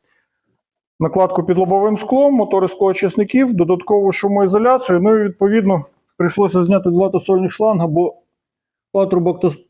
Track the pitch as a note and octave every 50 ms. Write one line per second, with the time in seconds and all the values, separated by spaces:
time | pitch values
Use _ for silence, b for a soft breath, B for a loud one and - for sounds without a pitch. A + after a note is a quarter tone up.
0 | _ _ _ _ _ _ _ _ _ _ _ _ _ _ _ _ _ _ _ -
1 | E3 D#3 - F#3 F#3 F3+ F#3 F#3 E3+ E3+ F3+ F3 F#3 F3 F#3 G3 G3+ G#3+ G#3+ G#3
2 | G#3+ G#3 B3 C4 C#4+ C#4+ C#4 B3 G#3 G3+ G3 F#3+ F#3 F3+ F#3 - G3+ F#3+ F#3 -
3 | - F#3 - - G#3 G3 - B3+ C4+ B3+ A#3 F3 F3 D#3+ F#3 F3 - - G#3 G3+
4 | G3+ G3 F3+ - - G3+ G3+ G3+ G3+ F#3 F#3 G#3 A3+ B3 C4 B3+ B3+ F#3+ F3+ F3
5 | F3+ G#3+ A3 A3 G#3+ G3+ F3+ - G3 G3 G#3 A3+ G3+ G3 F#3+ E3 C#3+ - _ _
6 | _ _ _ - F3 F3 - - G3+ F#3 E3 F3+ F3 E3+ G3+ F#3+ - F#3 E3+ F3
7 | G3 F#3+ G3 F3+ - - F#3+ F#3 F#3 F3 - - G#3+ A3 G#3+ E3+ E3+ E3 D3+ E3
8 | F3 E3 - - _ _ _ _ _ _ _ _ _ _ _ _ _ _ - G3
9 | G3 F#3+ F#3 F3 E3+ F3+ D#3+ F3 F#3 E3+ D3 - _